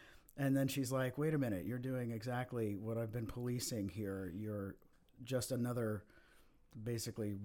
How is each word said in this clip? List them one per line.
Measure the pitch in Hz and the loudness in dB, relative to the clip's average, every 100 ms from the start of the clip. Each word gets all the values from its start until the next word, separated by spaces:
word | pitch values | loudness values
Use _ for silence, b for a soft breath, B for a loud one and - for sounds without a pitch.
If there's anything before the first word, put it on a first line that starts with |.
| B B B - | B B B 0
and | 139 135 | 4 4
then | 135 | 4
she's | 143 123 | 2 0
like, | 131 127 131 | 2 2 2
"Wait | 151 | 2
a | 156 | 4
minute, | 123 92 92 | 4 2 0
you're | 123 | -2
doing | 131 127 120 | 0 0 0
exactly | 113 120 123 127 120 110 101 | -2 0 0 0 0 2 0
what | 110 113 | 0 0
I've | 113 | 0
been | 120 113 | -2 -4
policing | 120 123 123 - 117 98 | -2 -2 0 0 0 0
here. | 92 101 95 92 90 | 0 -2 -2 -2 -4
You're | 107 104 98 - - - - - | -4 -2 -4 -6 -14 -20 -20 -14
just | 127 131 - | -2 0 0
another, | 123 120 120 113 104 b b b b b b - 120 | 0 0 2 2 0 b b b b b b -18 -8
basically, | 110 117 117 113 104 98 | -4 -2 -2 -2 -2 -2